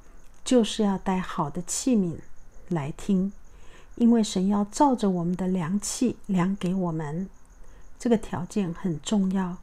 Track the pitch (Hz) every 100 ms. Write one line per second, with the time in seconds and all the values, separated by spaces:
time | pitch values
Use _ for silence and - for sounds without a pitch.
0 | - - - - - 247 214 - 202 190
1 | 196 185 - - 147 180 - - 269 220
2 | 175 - - - - - - 165 139 -
3 | - 190 196 - - - - - - -
4 | 233 233 208 185 190 202 208 - 294 254
5 | 202 180 170 180 185 185 160 202 - -
6 | 240 - - 185 180 202 175 190 175 160
7 | 147 165 190 - - - - - - -
8 | 240 214 - - 180 214 175 170 190 147
9 | - 208 190 190 180 180